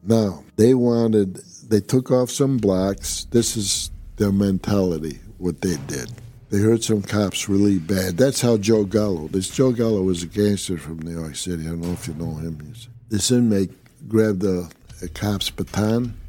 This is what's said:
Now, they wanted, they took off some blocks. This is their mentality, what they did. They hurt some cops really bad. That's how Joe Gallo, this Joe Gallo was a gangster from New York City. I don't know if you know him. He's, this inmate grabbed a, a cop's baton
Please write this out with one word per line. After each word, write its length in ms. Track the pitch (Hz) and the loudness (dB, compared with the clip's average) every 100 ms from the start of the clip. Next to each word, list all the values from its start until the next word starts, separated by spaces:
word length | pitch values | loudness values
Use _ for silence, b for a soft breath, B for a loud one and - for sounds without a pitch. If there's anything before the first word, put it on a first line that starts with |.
| 87 | 4
Now, 380 | 113 104 90 - - | 2 2 -4 -10 4
they 160 | 113 | 6
wanted, 680 | 131 120 117 113 110 95 92 - - - | 6 4 2 4 2 2 -4 -16 -20 0
they 100 | 107 | 0
took 320 | - 127 123 | 2 0 2
off 180 | 127 123 | 0 0
some 280 | - 135 131 | 0 0 2
blocks. 680 | 104 92 98 101 - - - | 2 2 0 -2 -6 -8 0
This 240 | 120 113 113 | 0 0 -2
is 340 | 98 - - - - - | -2 -4 -6 -10 -16 -2
their 160 | 104 | 2
mentality, 880 | 98 101 95 - 101 92 80 78 67 - - | 2 2 0 0 0 2 -2 -6 -10 -16 -6
what 240 | 90 76 | -6 -2
they 160 | 95 78 - | -4 -4 -6
did. 240 | 69 62 - - - - | -8 -8 -14 -18 -20 -4
They 80 | 101 | 0
hurt 260 | 107 113 | 4 2
some 180 | - 107 | 2 -2
cops 460 | 95 104 98 - - | 0 0 0 -2 0
really 320 | 98 101 98 | 2 4 2
bad. 380 | 80 95 92 85 | 0 -2 -2 2
That's 240 | 131 131 | 2 4
how 160 | 123 113 | 2 2
Joe 260 | 101 113 | 4 2
Gallo, 460 | 101 107 107 87 76 | 4 0 0 -2 -2
this 180 | 95 92 | -4 -4
Joe 240 | - 131 | 2 2
Gallo 300 | 117 113 107 | 2 0 2
was 200 | 95 87 | 2 0
a 40 | 85 | -4
gangster 520 | 101 104 98 - 87 | 0 2 0 -2 -6
from 220 | 73 82 | -6 -10
New 180 | 80 85 | -8 -8
York 200 | 80 71 | -8 -8
City. 260 | 92 85 | -8 -6
I 60 | 80 | -6
don't 140 | 85 | -6
know 100 | 85 | -6
if 120 | 87 - | -6 -8
you 100 | 76 | -8
know 200 | 82 78 | -8 -6
him. 240 | 82 78 - | -8 -10 -14
He's, 220 | - - - - | -18 -18 -20 -6
this 240 | 104 - | -2 2
inmate 400 | 123 117 98 92 - _ _ - | 4 4 2 0 -6 _ _ 0
grabbed 340 | 110 110 95 | 2 4 2
a, 240 | 101 90 85 - - - | 0 -2 -4 -14 -20 -14
a 60 | 90 | -14
cop's 420 | 82 104 98 - | -6 -4 -2 -4
baton 680 | - 87 - 107 113 123 - | -6 -6 -2 0 0 -2 -8